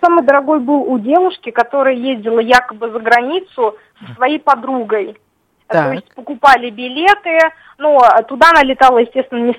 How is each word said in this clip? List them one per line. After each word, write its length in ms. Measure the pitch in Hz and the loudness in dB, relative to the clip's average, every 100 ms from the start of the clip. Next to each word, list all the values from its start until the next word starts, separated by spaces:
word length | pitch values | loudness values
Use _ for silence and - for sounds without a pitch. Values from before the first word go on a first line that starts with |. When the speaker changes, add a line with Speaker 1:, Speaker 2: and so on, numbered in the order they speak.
Speaker 1:
самый 180 | 349 339 | 0 2
дорогой 360 | 254 285 277 311 | 2 0 0 -2
был 220 | 247 294 | 0 -2
у 160 | 254 254 | -2 -4
девушки, 520 | 214 320 370 349 240 | 0 0 0 -4 -6
которая 440 | 233 233 277 269 | -4 -2 0 0
ездила 460 | 247 262 240 214 233 | -2 -4 -6 -2 -2
якобы 500 | 233 247 247 220 233 | 2 0 0 -8 -10
за 80 | 220 | -8
границу 720 | 220 240 247 349 370 - 220 214 _ _ 202 | 0 0 0 -6 -8 -4 -4 -4 _ _ -20
со 80 | |
своей 240 | 123 254 302 | -4 -2 0
подругой. 800 | 302 262 262 262 214 214 185 - _ _ _ _ - | 0 0 -2 -6 -4 -4 -6 -12 _ _ _ _ -6
Speaker 2:
Так. 200 | 165 143 | -2 -2
Speaker 1:
То 60 | |
есть 220 | 135 - | -4 -10
покупали 540 | - 233 277 285 247 240 | -18 -14 0 2 2 0
билеты, 680 | 214 247 262 359 403 359 330 320 - _ _ | -10 -10 -2 0 0 -2 0 -2 -4 _ _
но 200 | 302 285 240 214 226 | 0 4 4 2 -2
туда 220 | 233 320 | 0 4
она 120 | 330 | 4
летала, 360 | 269 262 262 240 | 2 2 4 4
естественно, 480 | 233 262 254 240 | 0 -4 -6 -4
не 80 | 240 | -4